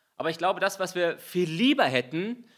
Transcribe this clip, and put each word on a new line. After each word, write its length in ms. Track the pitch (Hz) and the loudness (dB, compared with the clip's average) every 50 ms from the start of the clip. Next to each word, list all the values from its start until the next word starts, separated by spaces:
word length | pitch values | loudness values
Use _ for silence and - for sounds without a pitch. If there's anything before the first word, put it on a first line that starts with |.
| _ _ _ - | _ _ _ -4
Aber 140 | 135 160 | -4 -4
ich 60 | 160 165 | -2 0
glaube, 200 | 170 185 196 180 | 0 0 2 2
das, 200 | 185 196 190 - | 0 0 0 -2
was 160 | 190 180 - | -4 -4 -2
wir 220 | 180 175 170 151 - | 0 0 0 0 -4
viel 320 | - - - 180 180 160 | -8 -4 -2 0 0 0
lieber 360 | 160 170 233 269 294 277 202 | 0 2 2 4 4 4 4
hätten, 600 | 131 127 127 127 127 151 165 190 220 247 240 - - _ | 4 4 2 0 0 -4 -4 -4 -4 -6 -8 -12 -18 _